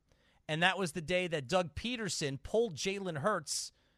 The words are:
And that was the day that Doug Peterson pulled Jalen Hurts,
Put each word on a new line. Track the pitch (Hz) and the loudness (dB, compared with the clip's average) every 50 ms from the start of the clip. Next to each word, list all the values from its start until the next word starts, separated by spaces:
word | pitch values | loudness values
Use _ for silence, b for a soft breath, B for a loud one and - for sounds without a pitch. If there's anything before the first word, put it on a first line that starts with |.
| _ b b b b b b b b b | _ b b b b b b b b b
And | 156 160 175 | 0 4 4
that | 190 185 185 | 4 4 4
was | 196 165 | 0 -2
the | - 180 | -2 -6
day | 160 139 180 180 180 175 | -4 0 0 0 2 0
that | 170 156 135 117 | -2 -2 -2 2
Doug | 180 185 180 151 - | 2 2 2 2 -4
Peterson | - - 233 247 233 220 170 - - 160 139 139 139 - | -6 -4 -4 -4 -2 -4 -4 -2 -2 -2 -2 -2 -4 -6
pulled | - - 220 240 226 156 | 0 2 2 2 2 0
Jalen | 123 - 196 196 202 196 180 160 143 | -2 -2 -2 -2 -2 -2 -4 -2 0
Hurts, | 127 214 208 196 139 - - - - - _ _ _ _ _ | 0 2 0 0 -2 -4 -6 -4 -6 -6 _ _ _ _ _